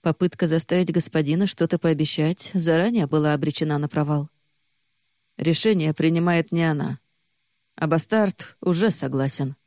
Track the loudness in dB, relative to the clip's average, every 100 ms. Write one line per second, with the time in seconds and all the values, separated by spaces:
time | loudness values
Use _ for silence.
0 | -2 0 -2 0 0 0 0 0 2 0
1 | 0 -2 0 0 0 0 -2 0 0 0
2 | -2 0 -2 -2 -4 -2 2 2 2 0
3 | 0 0 0 0 -2 -4 -2 -2 -2 -2
4 | 0 -2 -4 _ _ _ _ _ _ _
5 | _ _ _ -4 0 2 2 2 0 0
6 | 2 2 2 2 0 0 0 0 -4 -8
7 | _ _ _ _ _ _ _ -6 0 0
8 | 0 0 0 -2 -16 -8 -2 0 0 0
9 | -4 -2 -2 -2 -6 -8